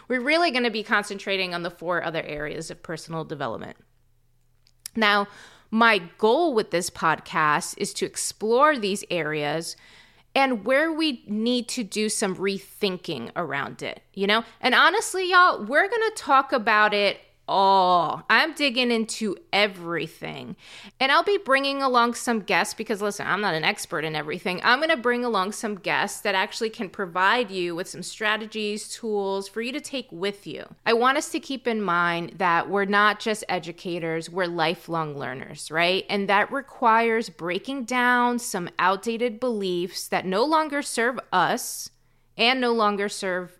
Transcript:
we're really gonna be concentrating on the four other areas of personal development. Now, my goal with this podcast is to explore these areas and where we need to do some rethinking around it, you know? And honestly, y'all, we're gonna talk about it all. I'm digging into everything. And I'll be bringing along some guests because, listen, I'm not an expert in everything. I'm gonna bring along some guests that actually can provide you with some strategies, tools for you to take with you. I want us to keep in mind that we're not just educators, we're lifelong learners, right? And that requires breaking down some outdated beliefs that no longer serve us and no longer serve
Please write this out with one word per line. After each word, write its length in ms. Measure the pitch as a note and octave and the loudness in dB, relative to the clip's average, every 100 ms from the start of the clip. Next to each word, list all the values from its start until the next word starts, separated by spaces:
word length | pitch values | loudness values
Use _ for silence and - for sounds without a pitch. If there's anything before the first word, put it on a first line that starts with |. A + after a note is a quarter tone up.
| - | -6
we're 140 | B3 | -4
really 280 | B3 D#4+ F4 | 2 2 2
gonna 220 | B3 A#3+ | 2 0
be 100 | A3 | -2
concentrating 720 | G3+ G#3+ G3+ G3 G3+ G3 F#3 | 0 -2 -2 -8 -4 -2 -2
on 80 | F3 | -4
the 80 | E3+ | -6
four 340 | F3 E3 F3 | -8 -4 -2
other 200 | E3 D#3+ | -2 -4
areas 480 | D3+ D3 D3+ D#3+ E3 | -6 -8 -8 -8 -10
of 100 | - | -14
personal 420 | - D#3+ - E3 | -10 -12 -8 -8
development. 540 | D3+ D3 C3 G2 G2+ - _ _ _ _ _ _ _ _ _ _ - A3+ | -8 -6 -6 -6 -10 -16 _ _ _ _ _ _ _ _ _ _ -10 0
Now, 320 | G#3+ G3+ G3+ - - - - | 2 2 0 -8 -20 -20 -4
my 320 | A3 A#3 G#3 E3+ - | 2 4 4 0 0
goal 380 | G#3+ C4+ E4+ A3+ | 2 4 2 2
with 160 | G#3+ | 0
this 180 | E3+ F3+ | -2 -2
podcast 840 | - E3 D3+ - F3 D3+ D3+ - - | -2 0 0 -2 0 2 2 -2 -8
is 160 | D3 - | -8 -4
to 120 | F#3+ | -6
explore 680 | - - - G#3+ A#3+ D4+ C#4+ | -4 -8 -4 0 4 4 4
these 240 | G#3 G3 - | -2 -4 -4
areas 640 | F3 D3+ D#3 D3 D#3+ - - - - - _ _ C4 | -4 -2 -2 -2 -4 -6 -12 -18 -20 -20 _ _ 0
and 300 | C4+ A#3 F#3+ | 2 0 2
where 260 | C4+ D#4+ | 2 2
we 320 | D#4 D#4 A#3+ - | 0 -2 -2 -6
need 420 | G#3 A3+ B3 A#3 | -2 0 0 -2
to 140 | - | -6
do 260 | G3+ G#3 G#3+ | -6 -2 -2
some 260 | G#3+ G3+ F#3 | -2 -2 -2
rethinking 960 | G3 G3 - - G3+ F3+ - C#3 A#2 - | -2 -4 -8 -4 -4 -4 -8 -8 -8 -6
around 460 | E3 C#3 - - | -6 -4 -6 -8
it, 200 | A#2+ - _ | -10 -10 _
you 140 | G3 G3 | -4 0
know? 160 | A3 A#3 - | 0 0 -4
And 160 | B3+ A#3 | 2 6
honestly, 560 | D4+ G4+ - F#4+ F4+ | 6 4 -2 -4 4
y'all, 320 | F4+ F4+ - | 6 6 4
we're 240 | G#3+ C#4+ F#4+ | 0 0 2
gonna 240 | A#4 A4 | 0 -2
talk 400 | G#4+ - C4+ C4+ | -2 2 4 4
about 420 | C4+ G#3+ G#3+ G#3 | 0 4 4 4
it 260 | G3+ G3+ - _ _ - | 4 2 0 _ _ -2
all. 760 | F#3 G3 G3 F3+ F3 D#3 D#3+ - | 4 6 6 8 6 4 -2 2
I'm 240 | A3+ D#4 | 4 4
digging 380 | D4 C#4+ A#3+ B3 | 0 0 2 2
into 460 | A#3 A3 - G#3+ - - | 2 -2 -4 -4 -6 -2
everything. 1040 | F#3+ G#3 F#3 E3+ E3 D#3 - D#3+ D3 B2 F#3 - - G#3 - | 2 2 -2 -6 -4 -4 -8 -10 -10 -12 -16 -18 -20 -14 -4
And 120 | C4 | 2
I'll 120 | D4+ | 2
be 140 | G4+ G4+ | 4 0
bringing 440 | D#4+ C4+ C#4 C#4 | 2 2 2 0
along 340 | C4+ B3 A#3+ A#3 | 2 4 2 0
some 260 | - A3+ | -2 -2
guests 320 | F#3 F3 G3+ | 2 0 0
because, 280 | - A3 G3+ | -4 -6 -4
listen, 260 | G#3 - - | -4 -4 -2
I'm 140 | F3+ | 0
not 120 | G#3 | 0
an 100 | D#3+ | 0
expert 400 | D#3+ G#3+ - D#3+ | -2 -2 -6 -6
in 120 | D#3 D3+ | -4 -6
everything. 460 | D3+ F3 G3 F3+ | -6 -6 -4 -2
I'm 160 | - B3+ | 2 2
gonna 180 | D#4+ D#4+ | 2 0
bring 260 | A#3 A#3+ | 0 -2
along 280 | B3 G#3 F#3 | 0 -2 -2
some 240 | G#3 A3 G3 | -4 -8 -6
guests 460 | E3+ D3 G3+ - | -2 -2 -2 -4
that 140 | G#3+ F#3+ | -2 0
actually 340 | G#3 - A3 | -2 -4 -6
can 200 | A3 F#3+ | -6 -10
provide 600 | - F#3+ F3+ F#3+ A#3+ G#3 | -6 -4 2 2 2 0
you 240 | F#3 F3 E3+ | -4 -4 -4
with 120 | F3+ | -8
some 160 | - | -10
strategies, 840 | F3+ - G#3+ G#3+ A3 A3 G#3 G#3 - | -12 -4 -2 -2 -4 -6 -6 -6 -10
tools 580 | - A3+ G#3 G3 G3 G3 | -10 -4 -2 -2 -4 -6
for 140 | A3 | -8
you 100 | A#3 | -6
to 100 | C4+ | -6
take 260 | - C4+ A#3 | -8 -10 -10
with 360 | E3 G3 G3+ E3 | -6 -6 -6 -12
you. 160 | C3 - - - | -12 -14 -6 2
I 80 | |
want 240 | A3+ B3+ C#4 | 4 4 2
us 120 | - | -2
to 100 | D#4 | -8
keep 280 | - C4+ B3 | -6 -6 -2
in 140 | A3 | -2
mind 520 | G3 F3 F3 E3+ E3+ E3 | 0 2 2 0 -4 -2
that 320 | F#3 E3+ - | 2 2 2
we're 160 | G3+ G3 | 0 2
not 340 | G3+ G#3 G3+ | 4 4 2
just 240 | A3+ G#3+ - | -2 -4 -2
educators, 840 | F3+ E3 E3 F#3+ E3+ E3 E3 E3 | -6 -6 -10 -8 -4 -4 -4 -4
we're 180 | E3+ F3 | -2 -2
lifelong 720 | E3+ D#3+ F3+ - E3 D#3 C#3+ | 2 0 0 -4 -4 -4 -6
learners, 520 | B2+ C3 - C#3+ - | -8 -8 -12 -14 -4
right? 360 | D#3 F3 F#3 - | 2 2 2 0
And 180 | G3+ G3 | -2 2
that 220 | G3+ - | 2 2
requires 800 | C4+ - - A#3 A3+ A#3 A3+ A3 | -4 -8 0 4 4 4 0 -2
breaking 560 | - E3 F3+ - C#4 A3+ | -8 -6 -6 -6 -8 -4
down 540 | B3 B3 B3 A#3+ B3 | 0 2 4 2 0
some 300 | A#3+ G3 F3 - | -4 -6 -6 0
outdated 600 | F3+ G3 A#3 A3+ B3 G#3+ | 2 2 -2 -2 -2 -2
beliefs 680 | B3+ G#3+ F#3+ F3 F3+ - - | -2 -2 -2 -2 -4 -6 -4
that 180 | F#3 F#3 | -4 0
no 180 | F#3+ | 0
longer 380 | C#4+ D#4+ D#4 C#4+ | 2 2 0 -4
serve 380 | - - A#3 B3 - | -4 -2 -2 -2 -2
us 580 | F3+ D#3 A#3 - - - _ _ _ _ - | 2 2 0 -4 -10 -14 _ _ _ _ 0
and 220 | A#3 C4 | 2 2
no 140 | B3 | 2
longer 340 | A#3 G#3 G3+ G3+ | 2 2 2 -4
serve 500 | - G3 F3+ F3+ | -4 -4 -4 -6